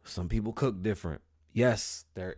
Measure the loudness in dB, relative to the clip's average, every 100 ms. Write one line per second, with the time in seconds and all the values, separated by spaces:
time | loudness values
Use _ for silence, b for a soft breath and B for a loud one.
0 | -8 -4 0 2 0 0 0 2 -2 -2
1 | -4 -6 _ _ _ 4 4 4 -4 -8
2 | -12 -10 -8